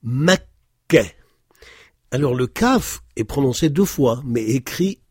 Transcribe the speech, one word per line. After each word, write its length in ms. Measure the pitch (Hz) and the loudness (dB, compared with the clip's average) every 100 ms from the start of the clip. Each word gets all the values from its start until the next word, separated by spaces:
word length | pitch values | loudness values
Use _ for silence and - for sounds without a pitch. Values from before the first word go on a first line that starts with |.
Mecque. 1120 | 120 127 160 190 - _ _ _ _ 156 98 - _ _ _ _ - - - _ _ | -4 0 2 2 -2 _ _ _ _ 2 2 -8 _ _ _ _ -20 -20 -20 _ _
Alors 240 | 127 143 127 | -2 -2 0
le 120 | 123 | -4
kaf 540 | - 233 254 - - - - | 0 0 2 -2 -12 -16 -8
est 80 | |
prononcé 460 | 110 - 135 120 160 | -4 0 0 0 0
deux 160 | 147 196 | 2 0
fois, 360 | - 131 117 139 | 2 0 0 -4
mais 180 | 117 | -4
écrit 560 | 110 127 - - 190 - _ | 0 -2 -4 -4 -4 -4 _